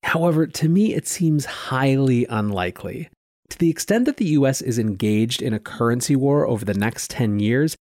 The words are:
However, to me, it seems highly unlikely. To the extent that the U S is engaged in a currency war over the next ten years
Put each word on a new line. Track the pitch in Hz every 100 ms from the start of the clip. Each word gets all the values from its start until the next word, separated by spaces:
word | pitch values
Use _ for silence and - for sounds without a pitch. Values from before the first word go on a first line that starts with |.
However, | - 165 170 156 160
to | - 156
me, | 175 220
it | - -
seems | - 165 151
highly | 135 - - 131 135 135 135 123 120
unlikely. | 113 104 98 90 92 90 - 165 _ _ _ _
To | -
the | 170
extent | 160 - 214 254
that | 269
the | 196
U | 151 135
S | 135
is | 127 117
engaged | 110 98 107 107 113 -
in | 131
a | 107
currency | - - 117 120 - 139
war | 139 143 -
over | 117
the | 107
next | 101 104 123 -
ten | - 117 104
years | 104 123 156 -